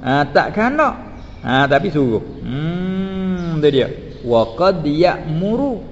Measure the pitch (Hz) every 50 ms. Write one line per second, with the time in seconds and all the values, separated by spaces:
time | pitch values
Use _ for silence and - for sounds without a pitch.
0 | - 127 131 143 147 143 - 190 123 110 - 202 214 247 277 302 311 262 - -
1 | - - - - - - - - - 120 123 131 139 135 143 139 160 202 156 151
2 | 139 123 113 101 - - - - - 117 120 139 156 160 170 180 185 185 185 190
3 | 190 190 190 190 190 185 185 180 175 170 160 156 151 147 139 131 117 113 - -
4 | - - - - - 117 117 117 110 107 - - 175 190 196 170 156 151 147 156
5 | 175 180 151 - - 156 156 160 180 202 220 247 277 285 247 190 151 -